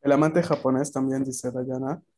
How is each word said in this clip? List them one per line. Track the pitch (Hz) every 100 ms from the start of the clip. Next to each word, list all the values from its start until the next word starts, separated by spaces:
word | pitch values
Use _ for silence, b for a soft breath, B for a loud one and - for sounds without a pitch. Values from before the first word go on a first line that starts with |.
El | 143
amante | 139 156 165
japonés | 170 147 131 131 143
también, | 135 135 135
dice | 135 127 127
Dayana. | 127 127 131 135 156 _